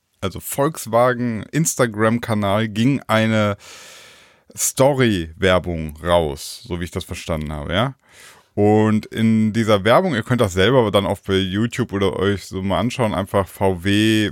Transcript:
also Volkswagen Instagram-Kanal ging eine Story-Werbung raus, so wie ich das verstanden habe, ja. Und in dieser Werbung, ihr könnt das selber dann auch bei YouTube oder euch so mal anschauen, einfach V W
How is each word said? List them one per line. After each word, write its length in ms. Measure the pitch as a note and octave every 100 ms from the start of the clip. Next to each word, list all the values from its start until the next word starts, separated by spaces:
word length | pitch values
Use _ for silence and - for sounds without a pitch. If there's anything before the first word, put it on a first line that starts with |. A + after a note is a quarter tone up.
| _ _
also 180 | F#2+ F2+
Volkswagen 1040 | - - C#3+ D#3+ A2 A2+ B2+ B2 B2 A2 -
Instagram-Kanal 1160 | D3 D#3+ - A#2+ G#2 A2 A#2 - G#2+ G2+ G2+ A2
ging 340 | G#2 A#2+ C#3 -
eine 500 | A2 A2 A2 G#2 G2+ - - - - - - _ _ _ - -
Story-Werbung 1300 | - C3+ C3+ A#2+ F#2+ D#2+ D#2+ F#2+ F#2 E2+ E2 D#2 D2+
raus, 580 | F2 F2 D#2 C#2+ - - -
so 120 | F2+
wie 40 |
ich 80 | F2
das 120 | F#2+ -
verstanden 460 | F2 - D#2+ D2+
habe, 220 | D2+ D2
ja. 200 | F2+ C3 C3 _ - - - _ -
Und 500 | G#2 G#2+ G#2+ G#2+ -
in 480 | - A2 A2 A2
dieser 320 | G#2 A2 G#2 G2
Werbung, 280 | C3+ F#3+ C#3
ihr 80 |
könnt 180 | - B2
das 120 | A2
selber 380 | F2+ G2 C3+ G#2+
dann 140 | G2+ F#2
auch 140 | G2
bei 160 | - F#2+
YouTube 580 | F#2+ G2 A#2 - A#2+
oder 240 | G2 G2 -
euch 280 | F#2+ G2 -
so 160 | F#2
mal 180 | F#2+ F2
anschauen, 340 | A2+ - A2
einfach 340 | F2 G2 G2+ F#2
V 360 | - G2 F2+
W 480 | F#2 G2+ A2 G#2+ G#2